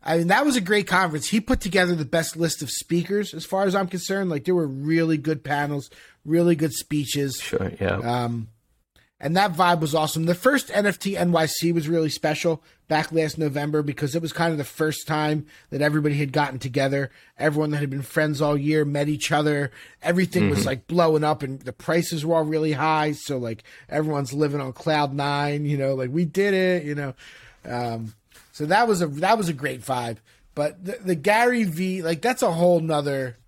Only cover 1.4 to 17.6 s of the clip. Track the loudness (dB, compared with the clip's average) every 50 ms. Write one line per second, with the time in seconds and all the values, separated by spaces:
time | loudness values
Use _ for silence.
1.4 | 2 2 0 0 0 0 2 2 4 4 2 0 -2 0 0 0 0 0 -2 -2
2.4 | -2 -2 -2 -4 -6 -8 -8 -8 -6 _ 0 0 0 0 -2 -2 -2 -4 -8 -12
3.4 | -10 -4 -2 0 0 2 2 0 0 -2 -4 -8 -4 -4 -2 -2 -2 -2 -2 -2
4.4 | 0 0 2 2 0 -2 -4 -6 -2 0 2 2 2 2 0 0 0 -2 -4 -4
5.4 | -2 -4 -2 -2 -2 -2 -2 -4 -6 -8 -16 -20 -20 -20 _ _ _ 0 2 4
6.4 | 6 4 4 4 2 -2 -2 -4 -8 _ -2 -2 -2 -2 -2 -2 -2 -4 -4 -8
7.4 | -8 -4 -4 -2 -2 -4 -4 -2 -2 0 0 0 -2 -2 -2 -2 -2 -2 -4 -6
8.4 | -8 -10 _ _ _ _ _ _ _ _ _ _ _ _ _ _ -6 -2 0 2
9.4 | 2 0 2 2 4 4 4 4 2 0 0 0 0 0 0 -2 0 0 0 4
10.4 | 4 4 4 4 0 0 0 2 2 2 0 -2 -4 -4 -2 0 0 2 4 2
11.4 | 2 2 -2 0 0 0 0 0 0 0 0 2 0 0 -2 -2 -2 -2 -2 0
12.4 | 0 0 0 0 _ _ _ _ _ _ 0 0 0 0 0 0 0 0 0 -2
13.4 | -2 -2 0 -2 -2 0 0 0 0 0 -2 -2 -4 -2 -2 -2 -4 -4 -4 0
14.4 | 0 0 0 -2 -4 -6 -4 -2 -2 -2 -2 -4 -4 -4 -2 0 0 0 0 -2
15.4 | -4 -8 -16 -20 _ _ -4 0 0 2 2 2 0 0 0 0 -2 0 0 0
16.4 | 0 0 -2 -6 -8 -4 -2 0 0 0 0 -2 -4 -6 _ -18 -20 _ _ _
17.4 | 0 0 2 2